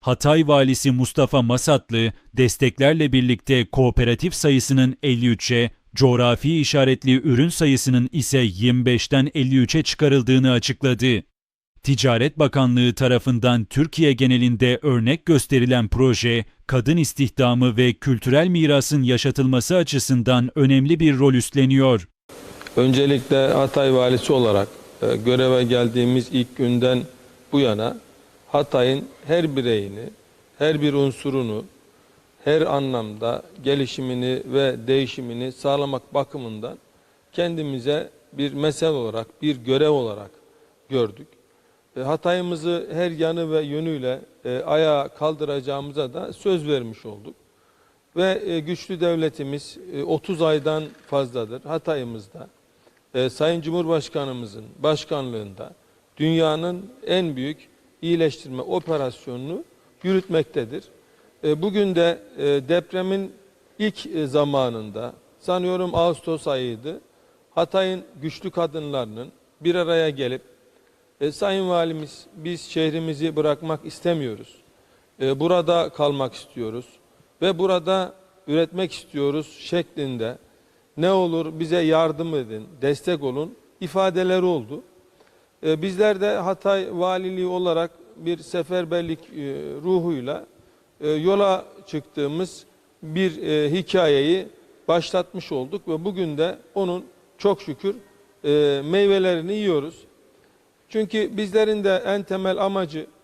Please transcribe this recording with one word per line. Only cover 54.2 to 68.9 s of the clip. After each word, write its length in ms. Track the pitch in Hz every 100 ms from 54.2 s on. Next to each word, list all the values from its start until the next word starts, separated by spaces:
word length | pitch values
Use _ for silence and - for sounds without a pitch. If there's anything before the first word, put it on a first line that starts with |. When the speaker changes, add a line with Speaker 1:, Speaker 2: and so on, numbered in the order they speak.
| 139 123 113 104 110 -
Speaker 2:
başkanlığında 920 | 147 151 - 151 131 113 104 95 135 - _ _ _ _
dünyanın 680 | 151 165 160 156 170 180 196 - -
en 300 | 180 175 131
büyük 380 | 135 151 - _ _ _
iyileştirme 600 | 165 170 160 - 139 127
operasyonunu 1000 | 131 180 165 160 131 - - 123 135 190 339 _ _ _
yürütmektedir. 840 | 180 190 185 165 147 156 117 135 - _ _ _ _ _
E, 180 | 156 151
bugün 320 | 190 202 202
de, 240 | 170 170 165 - -
e, 40 | 143 143 127
depremin 640 | 170 170 185 185 196 196 - _ _ _ _
ilk, 280 | 214 - -
e, 200 | 165 147
zamanında, 840 | 143 143 139 127 117 107 104 120 - _ _
sanıyorum 540 | - 180 180 180 180
Ağustos 540 | 170 170 156 - 160 -
ayıydı, 520 | 135 127 113 131 170 _ _ _ _ _
Hatay'ın 480 | - 170 190 185 185 - 160
güçlü 280 | 151 - 190
kadınlarının 800 | 175 170 156 147